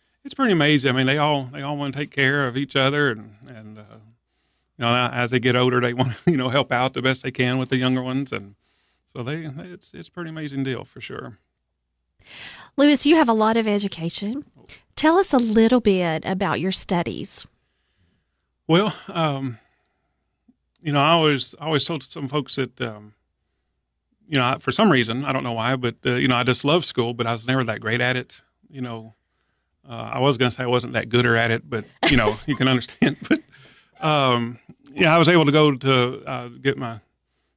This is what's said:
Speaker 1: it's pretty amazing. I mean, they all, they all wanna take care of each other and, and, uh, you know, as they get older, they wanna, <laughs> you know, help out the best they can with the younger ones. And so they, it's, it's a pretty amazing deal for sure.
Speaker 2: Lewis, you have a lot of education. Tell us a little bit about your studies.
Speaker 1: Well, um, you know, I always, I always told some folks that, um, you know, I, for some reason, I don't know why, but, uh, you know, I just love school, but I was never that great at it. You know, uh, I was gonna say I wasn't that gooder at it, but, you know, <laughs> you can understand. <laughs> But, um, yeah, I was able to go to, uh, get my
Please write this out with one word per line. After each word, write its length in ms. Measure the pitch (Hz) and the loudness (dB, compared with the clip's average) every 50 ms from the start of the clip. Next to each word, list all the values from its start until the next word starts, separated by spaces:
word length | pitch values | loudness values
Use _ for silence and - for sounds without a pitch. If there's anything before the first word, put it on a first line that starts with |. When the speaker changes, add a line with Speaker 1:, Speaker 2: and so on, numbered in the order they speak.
| _ _ _ _ - | _ _ _ _ -18
Speaker 1:
it's 100 | 277 - | -12 -4
pretty 200 | - 269 233 190 | -2 2 2 4
amazing. 360 | 165 143 147 151 143 123 139 | 4 4 4 4 4 4 2
I 40 | 123 | 2
mean, 120 | 131 131 | 2 2
they 140 | 131 139 151 | 2 2 2
all, 240 | 147 151 147 139 135 | 2 2 0 0 -2
they 180 | 123 139 147 | -6 -10 -10
all 160 | 139 143 147 143 | -8 -6 -6 -6
wanna 140 | 143 139 | -6 -6
take 180 | 127 139 147 - | -6 -8 -8 -6
care 380 | - 143 135 131 143 143 139 123 | -2 0 0 2 2 0 0 -2
of 100 | 117 135 | -2 -4
each 180 | 143 131 - | -6 -2 0
other 360 | 139 131 135 143 147 147 135 | 0 0 2 2 2 0 0
and, 240 | 117 107 110 113 101 _ 123 123 | -2 -4 -8 -16 -20 _ -20 -20
and, 300 | 123 110 107 107 107 107 | -20 -20 -20 -20 -20 -20
uh, 220 | 104 101 110 113 107 110 117 _ _ _ _ _ _ _ _ _ _ _ _ - | -20 -20 -20 -20 -20 -20 _ _ _ _ _ _ _ _ _ _ _ _ _ -4
you 80 | 123 | -2
know, 240 | 117 120 123 123 120 127 | 0 0 0 0 -2 -2
as 160 | 123 123 117 | -4 -2 0
they 100 | 131 127 | 0 0
get 160 | 113 127 123 | 2 2 2
older, 240 | 123 127 127 123 123 | 4 2 2 2 2
they 140 | 123 120 120 | 0 0 0
wanna, 240 | 123 127 131 110 - | 0 -2 -2 -2 0
<laughs> 40 | - | 0
you 100 | 175 170 135 | 0 2 2
know, 120 | 127 127 | 0 0
help 220 | 123 147 127 - | 0 0 0 0
out 240 | 131 120 127 135 - | 0 0 0 -2 -2
the 80 | 131 127 | -2 -2
best 180 | 131 131 - | -2 -2 -2
they 100 | - 135 | -4 -6
can 280 | 127 - 127 123 127 131 | -4 -2 -2 0 0 -2
with 100 | 127 - | -2 -2
the 80 | 135 127 | -2 0
younger 240 | 127 131 131 131 | 0 0 0 -2
ones. 300 | 127 127 127 135 139 127 - | -2 -4 -4 -6 -6 -6 -8
And 220 | 98 98 101 104 _ _ _ _ _ _ _ _ _ _ _ - | -10 -10 -14 -20 _ _ _ _ _ _ _ _ _ _ _ -14
so 80 | 135 | -10
they, 240 | 117 123 151 165 160 | -10 -8 -8 -8 -10
it's, 480 | 151 131 139 147 180 180 180 - - - | -12 -14 -14 -16 -16 -18 -20 -20 -20 -20
it's 160 | - 165 - | -20 -20 -16
a 20 | |
pretty 200 | _ 180 170 160 | _ -14 -12 -12
amazing 320 | 160 156 156 147 139 135 135 | -10 -10 -10 -8 -6 -4 -4
deal 200 | 135 123 - - | -4 -4 -6 -10
for 160 | - _ - | -14 _ -18
sure. 380 | - - - - 127 - 107 - _ _ _ _ _ _ _ _ _ _ _ _ _ _ _ _ _ - - - - - - - - - _ | -16 -14 -12 -12 -12 -14 -16 -20 _ _ _ _ _ _ _ _ _ _ _ _ _ _ _ _ _ -20 -20 -20 -20 -20 -20 -20 -20 -8 _
Speaker 2:
Lewis, 300 | - 277 294 294 262 - | 2 4 4 4 4 4
you 100 | 285 339 320 | 4 4 4
have 120 | 302 233 | 4 4
a 40 | 226 | 2
lot 220 | 220 214 220 226 | 2 2 2 2
of 120 | 233 220 214 | 2 0 0
education. 760 | 208 202 202 190 - - 160 170 - - 196 208 240 277 294 - _ _ - - - - _ _ _ | 0 0 -2 -4 -6 -6 -8 -6 -6 -6 -6 -6 -6 -8 -10 -14 _ _ -20 -20 -20 -20 _ _ _
Tell 220 | - - 311 330 370 | 0 2 4 4 4
us 160 | 381 - 302 | 2 2 2
a 40 | 254 | 2
little 440 | 247 220 208 226 220 226 254 247 | 2 2 4 4 4 6 4 4
bit 440 | - 214 190 185 180 170 156 160 - | 4 2 2 2 0 -2 -2 -4 -4
about 340 | - 190 190 196 165 147 113 | -4 -4 -2 -2 -2 -2 -2
your 120 | 160 190 | -2 -2
studies. 720 | 190 - - - 190 175 170 117 95 - - - - - - - _ _ _ _ _ _ _ _ _ _ _ _ _ _ _ _ _ _ _ _ _ _ _ - | -2 -4 -2 -2 -2 -2 -2 -2 -6 -8 -10 -10 -10 -12 -12 -14 _ _ _ _ _ _ _ _ _ _ _ _ _ _ _ _ _ _ _ _ _ _ _ 2
Speaker 1:
Well, 260 | 160 180 208 208 - - - - | 2 4 4 2 -4 -8 -12 -8
um, 520 | 175 170 160 151 139 135 135 127 113 107 _ _ _ _ _ _ _ _ _ _ _ _ _ _ _ _ _ _ _ _ _ _ _ _ | -4 -2 -2 -2 -2 -4 -6 -10 -10 -14 _ _ _ _ _ _ _ _ _ _ _ _ _ _ _ _ _ _ _ _ _ _ _ _
you 100 | - 156 | -6 -2
know, 80 | 143 143 | 0 2
I 120 | 139 156 | 2 4
always, 420 | 170 170 160 151 143 131 - - - - | 4 4 4 2 2 0 -4 -8 -12 -10
I 60 | 147 | -6
always 200 | 156 156 139 - | -2 -2 0 0
told 180 | - 165 151 - | -2 -4 -6 -8
some 240 | - - 160 143 123 | -12 -12 -10 -8 -4
folks 280 | 143 151 131 - - | -4 -4 -4 -4 -4
that, 240 | - 131 110 - - | -4 -4 -6 -6 -8
um, 320 | 127 117 107 104 104 104 104 _ _ _ _ _ _ _ _ _ _ _ _ _ _ _ _ _ _ _ _ _ _ - | -8 -8 -8 -12 -18 -20 -20 _ _ _ _ _ _ _ _ _ _ _ _ _ _ _ _ _ _ _ _ _ _ -4
you 100 | 156 139 | -2 0
know, 60 | 123 | 0
I, 140 | 123 135 - | 0 -2 -2
for 140 | - - | -4 -4
some 200 | 131 - 226 208 | 0 2 4 4
reason, 320 | 147 127 117 110 113 127 143 | 4 4 2 0 -2 -4 -4
I 80 | 139 | -4
don't 120 | 135 135 135 | -4 -4 -4
know 100 | 123 117 | -4 -4
why, 220 | 113 110 123 135 | -2 -2 -2 -2
but, 200 | 131 123 117 113 - - | 0 -2 -4 -4 -4 -4
uh, 100 | 127 123 | -2 0
you 120 | 123 143 127 | 0 0 2
know, 80 | 127 | 2
I 80 | 120 123 | 2 2
just 220 | 127 123 - - | 0 0 0 0
love 180 | 143 156 180 - | 0 0 0 0
school, 280 | - - 123 117 117 120 | -2 -2 -2 -2 -2 -4
but 140 | 117 117 113 | -4 -4 -4
I 60 | 120 | -4
was 120 | 113 113 | -4 -4
never 180 | 123 131 135 123 | -2 -2 -2 -2
that 140 | 113 107 104 | -2 -4 -6
great 220 | 113 107 117 123 | -4 -4 -2 0
at 140 | 123 123 127 | 0 -2 -2
it. 260 | 127 123 - - - _ _ _ _ _ _ | -4 -6 -8 -14 -20 _ _ _ _ _ _
You 120 | 156 135 | -14 -12
know, 320 | 123 120 117 113 110 113 110 _ _ _ _ _ _ _ _ _ _ _ _ _ _ 135 | -12 -12 -12 -14 -16 -18 -20 _ _ _ _ _ _ _ _ _ _ _ _ _ _ -16
uh, 240 | 120 113 113 110 113 | -14 -12 -10 -8 -4
I 60 | 123 | 0
was 180 | 127 143 135 110 | 2 2 2 2
gonna 140 | 127 123 | 0 -2
say 120 | 117 - 127 | -2 -4 -2
I 40 | 120 | -2
wasn't 260 | 123 123 117 120 123 | 0 -2 -2 -2 -4
that 160 | 113 - 117 | -6 -2 0
gooder 260 | 117 120 123 120 117 | 2 2 4 4 2
at 160 | 113 117 117 | 2 2 2
it, 180 | 113 117 - 147 | 0 -2 -4 -6
but, 160 | 120 110 104 - _ _ - - | -8 -8 -8 -10 _ _ 0 2
you 80 | 147 123 | 2 4
know, 180 | 110 107 104 - | 2 2 0 -2
<laughs> 60 | - - | -4 -6
you 80 | 139 | -2
can 120 | - 131 131 | 0 2 2
understand. 500 | 127 123 - - - - - 147 - - | 2 0 -2 -6 -4 0 0 0 0 -2
<laughs> 60 | - - | -4 -4
But, 760 | 320 320 - _ _ - - - _ _ _ _ _ - - | -4 -4 -4 _ _ -20 -20 -20 _ _ _ _ _ -4 -2
um, 540 | 160 151 143 139 131 123 120 117 117 120 - _ - - _ _ - - | 0 2 2 2 2 2 0 0 -4 -8 -12 _ -20 -20 _ _ -12 -2
yeah, 200 | - 185 160 160 | 2 4 4 6
I 20 | 170 | 6
was 80 | 156 160 | 6 6
able 160 | 180 170 156 | 6 6 6
to 60 | 143 | 6
go 200 | 143 156 151 147 139 | 6 6 6 4 4
to, 480 | 120 131 135 135 127 123 120 127 107 - | 2 2 2 4 4 4 2 -2 -6 -10
uh, 220 | 143 135 123 120 120 120 127 | -10 -10 -10 -10 -12 -14 -4
get 160 | 127 135 - 135 | -2 -2 -2 -2
my 220 | 135 117 113 107 - _ _ _ _ _ _ _ _ _ _ | -6 -10 -10 -14 -18 _ _ _ _ _ _ _ _ _ _